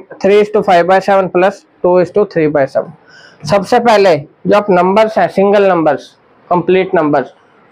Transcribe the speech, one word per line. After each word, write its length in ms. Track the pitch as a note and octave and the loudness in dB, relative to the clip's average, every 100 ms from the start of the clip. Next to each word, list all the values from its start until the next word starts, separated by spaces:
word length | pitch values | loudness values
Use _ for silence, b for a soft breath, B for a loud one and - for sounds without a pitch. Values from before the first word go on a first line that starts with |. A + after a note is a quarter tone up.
| - - | -6 -4
three 180 | G3 G#3 | 0 2
is 100 | G#3 | 2
to 120 | G#3+ | -2
five 260 | G3 F3 E3+ | 2 0 2
by 100 | F#3+ | 0
seven 300 | F#3+ G3 F#3 | 2 0 0
plus 300 | F3+ F#3+ G3 _ _ | 0 -2 -2 _ _
two 120 | F3+ F3+ | 0 0
is 140 | F3 G3+ | 0 -2
to 100 | G#3 | -2
three 140 | E3 D#3 D3+ | -2 -2 -2
by 100 | C3 | -2
seven। 220 | - E3+ - B B B B - | -4 -8 -16 B B B B -4
सबसे 280 | G3+ F#3 A#3+ | -4 0 0
पहले 360 | A#3 G#3 G3 D3+ | 2 2 2 0
जो 400 | C#3 _ F#3 G3+ | -4 _ -2 0
आप 100 | G#3 | 2
numbers 480 | F3+ F#3 G3+ A3 G#3 | 0 2 0 0 -2
हैं, 100 | E3+ | -2
single 400 | - G3 G3+ G3 | 0 0 2 2
numbers, 400 | F3 D3+ C3 - _ _ _ _ | 0 0 -4 -8 _ _ _ _
complete 440 | F3 E3+ F#3 F#3 | -4 0 0 0
numbers, 380 | F3 D3+ D3 B2 _ _ _ _ | -2 0 -2 -4 _ _ _ _